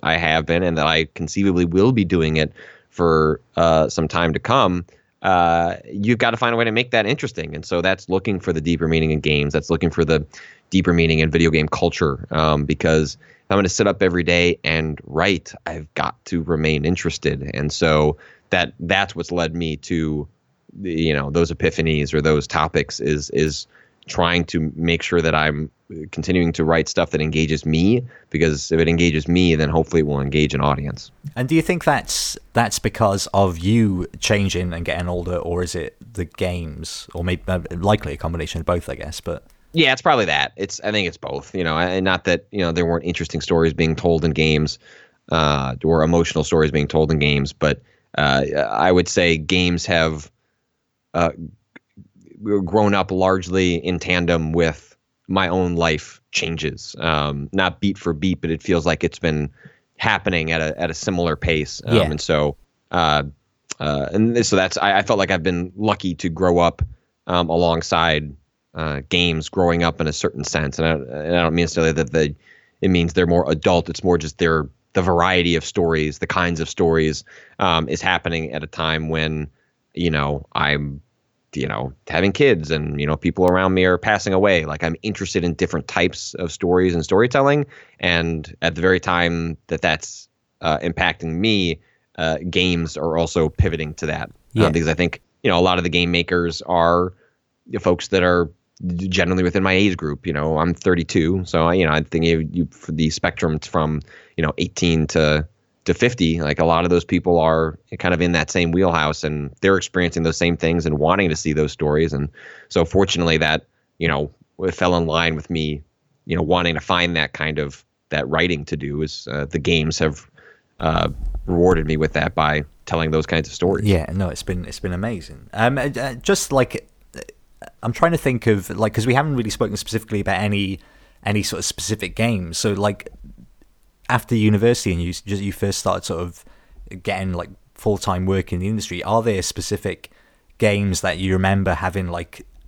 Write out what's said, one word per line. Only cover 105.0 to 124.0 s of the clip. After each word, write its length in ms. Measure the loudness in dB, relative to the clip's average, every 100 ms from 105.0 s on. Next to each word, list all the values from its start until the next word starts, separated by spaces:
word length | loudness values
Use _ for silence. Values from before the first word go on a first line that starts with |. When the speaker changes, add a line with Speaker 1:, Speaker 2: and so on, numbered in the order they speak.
| 2
Speaker 1:
to, 380 | 2 2 2 -2 _ _ _
to 100 | -2
fifty, 460 | 2 0 2 0 0
like, 180 | 0 0
a 60 |
lot 200 | 2 2
of 60 | 2
those 140 | 0
people 340 | 2 0 2 2
are 400 | 4 2 0 -6 -14 -4
kind 160 | 0
of 80 | 2
in 100 | 2
that 180 | 0 0
same 220 | 0 2
wheelhouse, 500 | 2 2 2 0 -2
and 320 | -4 -6 -8 0
they're 160 | 2 2
experiencing 460 | 0 0 0 0
those 160 | -2 2
same 180 | 0 2
things 300 | 0 0 0
and 120 | 2
wanting 300 | 2 2 2
to 80 | 0
see 160 | -2
those 200 | 0 0
stories. 400 | -2 0 2 0
And 160 | -2 -6 -10 -20 -20 -4
so 140 | 0
fortunately 520 | 2 2 2 2 2 2
that, 300 | 2 0 -4 _ _ -4
you 100 | -2
know, 220 | -2 -4 -10 _ -6
it 140 | -4
fell 220 | 0 2 2
in 100 | 2
line 300 | 0 0 -2
with 140 | -4
me, 320 | -4 -4 -6 -12 _ _ _ -4
you 80 |
know, 80 | -2
wanting 320 | 2 2 0
to 60 | -2
find 340 | 0 0 0 0
that 180 | -2
kind 240 | -4 -4 -4
of, 260 | -6 -8 _ _ -6
that 180 | -4 -2
writing 360 | 0 0 -2
to 120 | -4 -8
do 260 | -6 -4
is, 260 | -6 -8 -8
uh, 140 | -6
the 140 | -4 -4
games 400 | 0 2 0 0
have, 320 | -2 -4 -12 _ -20 _ _ -6
uh, 280 | -2 0 0 -4 -6 -6
rewarded 420 | -2 4 4 4 2
me 120 | 0
with 160 | 0
that 200 | 0 -2
by 300 | 0 0 0 -4 _ -6
telling 240 | -2 0
those 160 | 0 0
kinds 200 | -2 -2
of 80 |
stories. 320 | -2 0 0 2
Speaker 2:
Yeah, 200 | 0